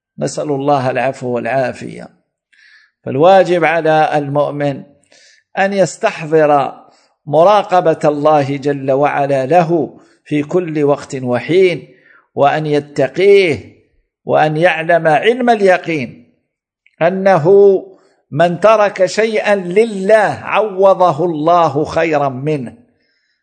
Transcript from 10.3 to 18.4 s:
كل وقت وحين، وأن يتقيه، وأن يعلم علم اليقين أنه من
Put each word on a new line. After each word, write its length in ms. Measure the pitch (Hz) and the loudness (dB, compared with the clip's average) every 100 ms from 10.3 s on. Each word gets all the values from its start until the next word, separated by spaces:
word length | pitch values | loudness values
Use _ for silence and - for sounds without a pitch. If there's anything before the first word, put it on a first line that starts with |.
| 147 | -6
كل 400 | 147 175 170 156 | -2 -4 -4 -2
وقت 320 | 143 139 - 135 | 0 -2 -4 -10
وحين، 720 | 127 123 120 175 185 156 - _ _ _ _ 113 | -4 -4 0 2 2 0 -10 _ _ _ _ 0
وأن 300 | 139 147 156 | 0 0 -2
يتقيه، 1120 | 147 147 - 135 170 196 196 185 117 - _ _ _ _ _ - | -4 -4 -4 -4 0 4 4 4 -2 -8 _ _ _ _ _ -2
وأن 320 | 139 151 156 | 0 0 2
يعلم 500 | 175 160 160 170 160 | 0 0 0 0 2
علم 420 | 151 220 247 240 | 0 0 0 0
اليقين 840 | 226 196 180 - 156 113 - _ _ _ _ _ _ _ _ | 2 2 2 -2 -6 -8 -14 _ _ _ _ _ _ _ _
أنه 760 | 160 190 190 180 156 202 202 190 - - _ _ _ | -2 0 2 2 4 6 6 4 -4 -20 _ _ _
من 280 | 139 | 0